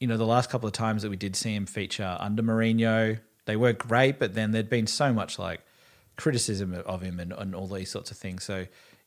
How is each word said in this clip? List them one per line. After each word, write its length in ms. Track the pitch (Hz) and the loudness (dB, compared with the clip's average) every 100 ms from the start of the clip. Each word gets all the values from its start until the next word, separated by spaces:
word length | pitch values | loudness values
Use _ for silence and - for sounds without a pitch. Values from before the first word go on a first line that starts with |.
you 60 | 127 | -2
know, 80 | 113 | 2
the 100 | 110 | 4
last 240 | 120 - | 4 2
couple 160 | 123 110 | 0 -2
of 60 | |
times 300 | - 110 107 | -2 -2 0
that 80 | 107 | -2
we 60 | 95 | -4
did 200 | 101 92 | -4 -4
see 180 | 113 | -2
him 120 | 104 98 | -2 -4
feature 500 | 107 92 - 95 87 | -6 -6 -4 -4 -4
under 240 | 101 107 | -2 0
Mourinho, 800 | 113 113 113 113 113 110 110 110 - _ | 2 4 4 4 4 4 2 0 -8 _
they 120 | - 107 | -4 2
were 160 | 123 | 4
great, 460 | 113 117 117 135 139 | 2 2 4 6 4
but 160 | 113 | 0
then 160 | 104 107 | 0 0
there'd 180 | 110 104 | 0 2
been 180 | 120 110 | 0 0
so 240 | - 143 | 2 2
much, 260 | 113 - - | 2 0 -4
like, 220 | 92 85 _ _ _ _ _ - | -6 -6 _ _ _ _ _ -4
criticism 580 | 160 123 - 98 95 90 - | 0 0 0 -2 -2 -4 -6
of 140 | 92 | -6
him 180 | 92 87 | -6 -6
and, 120 | 87 | -8
and 220 | - 98 | -8 -8
all 140 | 92 92 | -6 -6
these 220 | 95 92 | -6 -8
sorts 200 | 95 - | -8 -10
of 60 | - | -12
things. 260 | 98 92 | -10 -8
So 240 | - 95 90 - - _ | -6 -6 -8 -14 -20 _